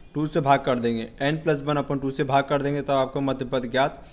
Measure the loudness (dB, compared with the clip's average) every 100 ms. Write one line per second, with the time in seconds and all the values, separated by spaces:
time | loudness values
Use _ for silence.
0 | -10 -4 -2 0 4 4 4 0 0 -2
1 | -4 -4 -2 0 0 0 0 -2 0 -2
2 | -2 -2 2 2 2 0 0 -2 0 0
3 | 0 0 -2 -2 -2 -2 0 0 0 -2
4 | -20